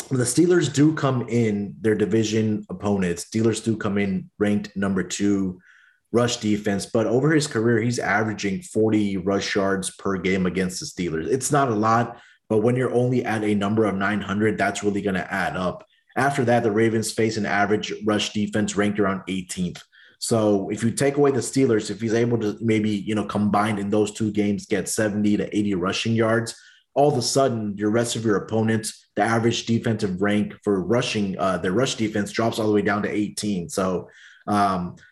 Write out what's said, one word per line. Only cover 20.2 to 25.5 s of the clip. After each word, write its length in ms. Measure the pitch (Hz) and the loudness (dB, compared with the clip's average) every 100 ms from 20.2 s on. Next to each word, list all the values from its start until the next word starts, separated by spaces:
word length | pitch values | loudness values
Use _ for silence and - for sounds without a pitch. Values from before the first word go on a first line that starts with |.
| - 117 107 101 95 | -2 2 4 2 0
if 140 | 107 | -2
you 80 | 117 | -2
take 260 | 92 139 139 | 0 0 4
away 140 | 143 | 2
the 80 | 131 | 2
Steelers, 520 | - 135 131 110 - | -2 0 2 2 0
if 100 | 101 | -4
he's 120 | 113 | -2
able 260 | 113 120 117 | 2 2 2
to 180 | 104 101 | -2 -2
maybe, 300 | 117 110 107 | 0 2 2
you 240 | 104 95 | -2 -2
know, 120 | 107 101 | -4 -2
combined 520 | 101 104 104 107 101 | 0 2 2 0 -2
in 100 | 101 | 0
those 220 | 107 104 | 2 0
two 200 | - 110 | 0 -2
games, 340 | 107 101 98 - | 0 0 -2 -2
get 240 | 98 90 | -4 -2
seventy 480 | - 107 101 104 101 | -2 -2 0 2 2
to 180 | - | 0